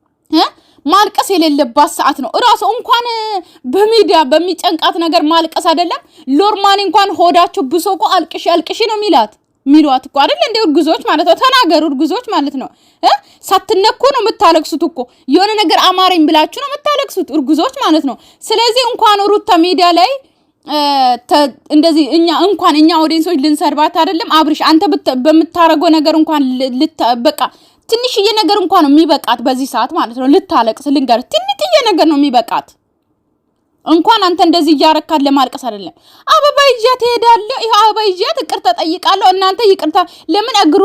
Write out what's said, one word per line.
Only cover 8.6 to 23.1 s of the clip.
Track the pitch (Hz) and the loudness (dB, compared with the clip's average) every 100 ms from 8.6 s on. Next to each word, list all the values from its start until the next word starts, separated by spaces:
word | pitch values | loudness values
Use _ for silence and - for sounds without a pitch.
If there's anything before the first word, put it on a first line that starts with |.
| - 381 466 | -2 -4 -4
ነው | 427 | -2
የሚላት፣ | 415 294 214 _ _ _ 269 | 0 0 0 _ _ _ 2
የሚሏት | 302 294 254 262 | 4 4 0 -2
እኮ | 269 | -2
አይደል | 294 587 | 0 0
እንደ | 571 440 | -2 0
እርጉዞች | 440 294 302 453 | 0 0 0 -2
ማለት | 453 302 349 | -2 0 0
ነው። | - | 2
ተናገሩ | 508 523 392 311 | 2 2 2 2
እርጉዞች | 320 254 294 415 494 | 0 -2 -4 -4 -4
ማለት | 392 285 269 | -4 -4 -6
ነው። | 214 _ _ _ | -12 _ _ _
እ | 359 807 _ _ | -2 -2 _ _
ሳትነኩ | - 381 381 381 415 494 508 | -4 -4 -2 0 0 0 0
ነው | 539 | 0
የምታለቅሱት | 427 453 359 330 302 311 | -2 0 2 2 0 -6
እኮ። | 339 - 247 _ - | -6 -6 -14 _ -2
የሆነ | 302 403 427 | 0 2 0
ነገር | 339 381 | 0 2
አማረኝ | 330 370 370 359 | 2 2 2 2
ብላችሁ | 302 311 311 453 | 2 2 0 -4
ነው | 554 | -10
የምታለቅሱት | 571 587 587 554 - 320 | -6 -4 -4 -4 -6 -6
እርጉዞች | 294 262 302 415 554 | -4 -2 -2 -2 -2
ማለት | 427 311 285 | -2 0 -2
ነው። | 220 _ _ | -8 _ _
ስለዚህ | - 440 466 466 466 | -4 -2 0 0 -2
እንኳን | 494 453 415 403 | 0 2 2 2
ሩታ | 415 415 349 | 0 2 2
ሚዲያ | 359 370 349 | 2 2 2
ላይ | 339 403 539 _ _ _ _ - 294 285 277 254 240 - 311 285 - - | 2 0 -2 _ _ _ _ -8 -4 -2 0 0 0 0 0 0 -4 -4
እንደዚህ | 302 330 311 269 | 0 2 2 2
እኛ | 320 339 285 | 0 0 0
እንኳን | 349 392 370 302 | 0 0 0 2
እኛ | 320 330 | 2 2
ኦዲየንሶች | 320 | 0